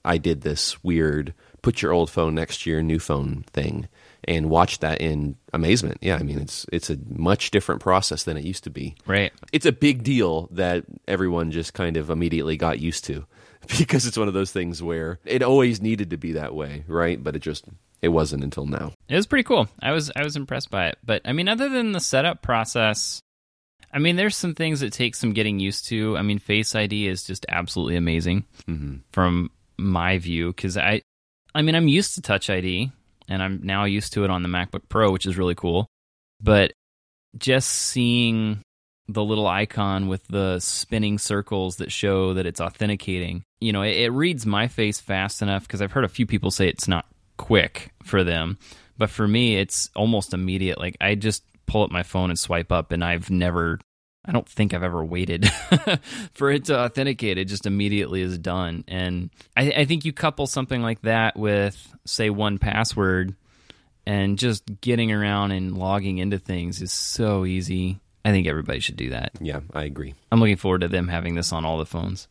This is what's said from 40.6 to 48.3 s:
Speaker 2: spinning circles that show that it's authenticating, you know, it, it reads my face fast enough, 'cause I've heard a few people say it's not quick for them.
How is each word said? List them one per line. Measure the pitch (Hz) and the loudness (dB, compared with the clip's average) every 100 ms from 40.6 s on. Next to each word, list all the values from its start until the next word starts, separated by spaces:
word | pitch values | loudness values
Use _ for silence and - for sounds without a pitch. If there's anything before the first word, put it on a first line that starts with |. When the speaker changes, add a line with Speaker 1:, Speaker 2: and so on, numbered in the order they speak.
Speaker 2:
spinning | - - - 113 107 101 | -2 -4 -2 0 0 0
circles | - 101 101 101 92 90 | 0 -2 -2 -2 -2 -4
that | 82 | -8
show | - 104 95 95 | -2 2 2 2
that | 92 | 0
it's | 90 85 | -2 -4
authenticating, | 85 - 104 101 - 92 87 87 - - | -6 -2 -2 -2 -4 -4 -4 -8 -10 -6
you | 113 | -2
know, | 101 | 0
it, | 104 90 | 0 2
it | 120 | 2
reads | 127 170 147 | 2 0 0
my | 110 101 120 | 0 0 0
face | - 107 101 | 0 0 0
fast | - 95 98 - | -2 -2 -2 -2
enough, | 104 98 - | -2 -2 -2
'cause | 98 | -4
I've | 98 | -2
heard | 139 | 0
a | 113 | 0
few | - 117 | 0 0
people | 104 98 | 0 0
say | - 95 | 2 2
it's | - - | 0 0
not | 85 - _ _ - | -2 -2 _ _ -10
quick | - 107 - - - - | 2 4 4 -2 -16 -20
for | - 98 | 0 2
them. | 90 | 2